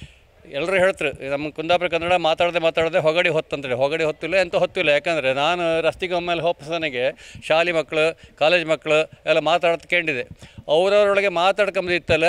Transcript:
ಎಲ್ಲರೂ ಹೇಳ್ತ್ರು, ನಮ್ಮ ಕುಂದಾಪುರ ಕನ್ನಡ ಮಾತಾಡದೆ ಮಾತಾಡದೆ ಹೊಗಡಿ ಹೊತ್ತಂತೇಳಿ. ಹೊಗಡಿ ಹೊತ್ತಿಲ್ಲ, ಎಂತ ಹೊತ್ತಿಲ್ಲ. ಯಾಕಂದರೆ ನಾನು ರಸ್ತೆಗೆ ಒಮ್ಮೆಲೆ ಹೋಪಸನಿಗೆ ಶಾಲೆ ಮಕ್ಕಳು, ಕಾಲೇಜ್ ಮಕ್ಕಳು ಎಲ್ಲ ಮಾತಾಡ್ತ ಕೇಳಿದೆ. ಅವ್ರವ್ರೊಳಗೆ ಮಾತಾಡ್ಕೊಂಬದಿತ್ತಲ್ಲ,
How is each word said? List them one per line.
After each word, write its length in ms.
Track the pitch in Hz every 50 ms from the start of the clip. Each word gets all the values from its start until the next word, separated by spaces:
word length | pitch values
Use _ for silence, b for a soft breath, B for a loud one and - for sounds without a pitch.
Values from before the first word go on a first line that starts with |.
| B B B B B B _ _ - -
ಎಲ್ಲರೂ 260 | - 139 160 170 190
ಹೇಳ್ತ್ರು, 540 | 185 180 190 190 - 165 143 - - 131 135
ನಮ್ಮ 200 | 143 143 151 151
ಕುಂದಾಪುರ 380 | - - 156 165 175 175 175 175
ಕನ್ನಡ 240 | 165 165 165 175 180
ಮಾತಾಡದೆ 460 | 180 165 156 165 - 175 175 165 170
ಮಾತಾಡದೆ 400 | 165 165 156 170 165 165 160 180
ಹೊಗಡಿ 300 | 147 156 156 175 180 170
ಹೊತ್ತಂತೇಳಿ. 460 | 151 160 - - 160 143 139 131 123
ಹೊಗಡಿ 300 | 120 135 143 151 165 160
ಹೊತ್ತಿಲ್ಲ, 320 | 151 156 - - 165 180
ಎಂತ 180 | 196 185 175 202
ಹೊತ್ತಿಲ್ಲ. 360 | 185 175 180 - 190 180 147
ಯಾಕಂದರೆ 440 | 143 147 - 175 165 156 131 131 131
ನಾನು 480 | 139 143 160 175 180 175 165 165 160 160
ರಸ್ತೆಗೆ 320 | 160 143 - 190 175 185
ಒಮ್ಮೆಲೆ 260 | 175 175 175 175 165
ಹೋಪಸನಿಗೆ 760 | 147 170 175 _ 143 147 170 170 160 151 127 123 123 139 - B B B B B B
ಶಾಲೆ 260 | - 156 160 170 175 170
ಮಕ್ಕಳು, 640 | 160 143 - 160 156 156 165 160 _ - - _
ಕಾಲೇಜ್ 300 | - 143 160 175 175 160
ಮಕ್ಕಳು 440 | 156 160 143 - 151 151 156 156 - - - -
ಎಲ್ಲ 120 | - 156 160
ಮಾತಾಡ್ತ 480 | 147 156 170 175 175 170 165 160 -
ಕೇಳಿದೆ. 420 | - 180 175 165 160 143 123 120 - - B B B B B B -
ಅವ್ರವ್ರೊಳಗೆ 600 | 143 165 185 196 202 208 208 202 202 202 196 202
ಮಾತಾಡ್ಕೊಂಬದಿತ್ತಲ್ಲ, 960 | 175 170 175 190 196 208 208 190 175 196 180 180 175 170 - - 165 156 160